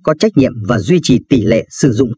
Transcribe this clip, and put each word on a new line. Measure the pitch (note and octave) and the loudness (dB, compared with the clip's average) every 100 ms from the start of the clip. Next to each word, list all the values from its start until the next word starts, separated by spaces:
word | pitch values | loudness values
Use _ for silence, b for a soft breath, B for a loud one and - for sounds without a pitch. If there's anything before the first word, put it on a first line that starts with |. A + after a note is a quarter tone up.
có | - D#3 | -2 0
trách | A3 D3+ | 0 2
nhiệm | B2+ A#2 F#2+ | 0 -2 -4
và | G#2+ | -2
duy | G2+ F3+ | 0 0
trì | - F2+ - | 2 0 0
tỷ | C3+ | 0
lệ | G2 - - | 0 -2 -2
sử | - C#3+ | -2 0
dụng | G#2 B2 | 0 -2